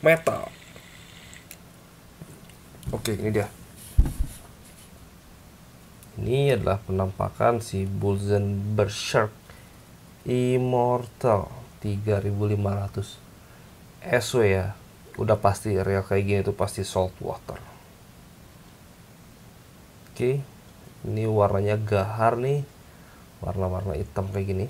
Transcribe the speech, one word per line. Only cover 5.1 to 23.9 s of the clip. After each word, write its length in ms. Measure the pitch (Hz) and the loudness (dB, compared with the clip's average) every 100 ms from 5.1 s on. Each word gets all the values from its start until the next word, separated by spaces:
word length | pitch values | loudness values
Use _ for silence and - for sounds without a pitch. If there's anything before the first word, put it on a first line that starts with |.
| - - - - - - - - - - - | -20 -20 -20 -20 -20 -20 -20 -20 -20 -16 -8
Ini 380 | 104 131 143 120 | -2 2 2 2
adalah 160 | - 101 | 2 -2
penampakan 800 | - 95 95 - 101 - 113 117 | 0 0 0 -2 -6 2 2 2
si 240 | 110 98 98 | -2 -4 -4
Bunsen 880 | 98 101 98 101 104 101 101 101 107 | -2 0 0 2 2 2 -2 -2 0
Berserk 560 | 101 - - 131 107 - - - - - - - - - - | 0 0 0 2 2 -4 -20 -20 -20 -20 -20 -20 -20 -12 -2
Immortal 1200 | 123 123 127 127 127 123 123 123 - 127 104 - - - - | 0 2 2 2 2 4 2 -2 -2 2 2 0 -10 -18 -8
tiga 400 | 104 101 107 101 | -6 -4 0 0
ribu 240 | 101 101 104 | 0 0 0
lima 320 | 104 101 101 | 0 0 -2
ratus 380 | 101 - 101 - - - - - - - - - | -4 -6 -8 -12 -20 -20 -20 -20 -20 -20 -20 -16
S 320 | - 123 110 123 | -2 0 2 4
W 80 | |
ya. 320 | 107 95 95 101 - - - - | 4 4 0 -6 -16 -20 -18 -6
Udah 220 | 107 107 | 0 4
pasti 320 | 101 98 110 95 | 4 0 -2 -2
real 240 | 95 98 | 0 -2
kayak 180 | 98 98 | 0 -2
gini 180 | 101 101 | 0 0
tuh 100 | 98 | 0
pasti 300 | 98 95 - | -2 -4 -4
salt 320 | 95 98 92 - | -4 -2 -2 -4
water. 400 | - - - - - - - - - - - - - - - - - - - - - - - - - - - - - | -8 -8 -10 -14 -14 -20 -20 -20 -20 -20 -20 -20 -20 -20 -20 -20 -20 -20 -20 -20 -20 -20 -20 -20 -20 -20 -20 -20 -20
Oke, 320 | - 123 139 139 - - - - - 107 | -4 -2 -2 -6 -16 -20 -20 -20 -12 -6
ini 160 | 104 110 | -2 0
warnanya 540 | 107 101 98 104 107 | 4 4 4 2 0
gahar 560 | 107 104 98 110 113 120 | 2 2 2 2 2 2
nih. 240 | 127 143 139 - - - - - - - | 0 0 -2 -12 -20 -20 -20 -20 -20 -10
Warna-warna 560 | - 92 92 90 92 | -6 -2 0 -2 -2